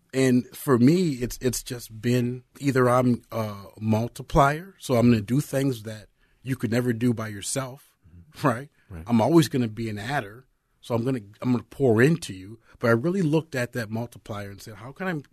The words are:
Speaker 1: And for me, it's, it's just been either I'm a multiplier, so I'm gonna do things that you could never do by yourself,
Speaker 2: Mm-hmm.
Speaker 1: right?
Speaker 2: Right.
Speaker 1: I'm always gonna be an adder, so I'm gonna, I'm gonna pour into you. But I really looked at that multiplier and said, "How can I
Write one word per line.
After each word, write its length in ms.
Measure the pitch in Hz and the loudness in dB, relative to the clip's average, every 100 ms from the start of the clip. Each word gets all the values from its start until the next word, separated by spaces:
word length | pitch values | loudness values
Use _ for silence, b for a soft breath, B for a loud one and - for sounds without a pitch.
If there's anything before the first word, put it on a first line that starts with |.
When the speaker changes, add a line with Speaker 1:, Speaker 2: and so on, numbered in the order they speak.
| _ | _
Speaker 1:
And 320 | 131 131 127 120 | 0 4 4 0
for 300 | - - 123 | -8 0 4
me, 340 | 123 175 180 | 6 4 2
it's, 260 | 127 120 - | -2 -6 -4
it's 240 | 131 117 | -4 -4
just 380 | - 123 - 110 | -8 -12 -14 -8
been 420 | 117 123 123 127 - - | 0 0 0 -6 -14 -6
either 300 | 139 131 123 | -2 2 4
I'm 320 | 123 123 117 - | 4 2 0 -2
a 220 | 113 107 101 98 - | -8 -6 -8 -16 -6
multiplier, 960 | 107 110 117 - 131 160 139 151 190 - | 0 0 0 -8 -2 4 4 2 -8 -14
so 160 | - 120 | -2 4
I'm 140 | 120 | 4
gonna 120 | 117 | 4
do 180 | 98 127 | 2 -2
things 440 | - 139 139 120 | -2 -2 -2 -4
that 240 | 107 107 98 _ _ _ | -10 -16 -18 _ _ _
you 120 | 123 131 | -8 -6
could 160 | 113 | -2
never 200 | 117 123 | -2 0
do 200 | 113 123 | 0 0
by 140 | 113 110 | -2 -6
yourself, 560 | 101 92 139 131 131 _ _ _ 87 85 - | -10 -8 -8 -8 -12 _ _ _ -20 -20 -2
Speaker 2:
Mm-hmm. 120 | 147 | 0
Speaker 1:
right? 220 | 117 143 _ - | 0 -6 _ -18
Speaker 2:
Right. 140 | 87 85 | -12 0
Speaker 1:
I'm 140 | 117 | 2
always 260 | 110 170 139 | 6 4 4
gonna 200 | 139 117 | 0 -4
be 200 | 107 113 | -4 -8
an 80 | 104 | -8
adder, 460 | 113 143 101 110 - _ _ _ | -6 -6 -8 -14 -20 _ _ _
so 140 | - 117 | -6 -2
I'm 100 | 120 | -2
gonna, 160 | 131 101 - | -4 -6 -8
I'm 100 | 123 | 0
gonna 120 | 120 - | 0 -2
pour 320 | - 135 110 | 0 4 6
into 320 | 135 165 - | 6 4 -4
you. 260 | 95 95 113 b b | -14 -16 -20 b b
But 80 | 120 | 2
I 40 | |
really 300 | 117 147 196 | 2 2 0
looked 340 | 160 156 151 131 | 0 0 -2 -6
at 180 | 123 | -6
that 160 | 127 107 | -6 -8
multiplier 600 | 110 113 - - 104 101 | -8 -8 -12 -14 -12 -12
and 120 | 101 | -14
said, 140 | - 101 | -18 -18
"How 160 | 117 | -18
can 160 | 139 190 | -10 -8
I 140 | 165 - | -8 -10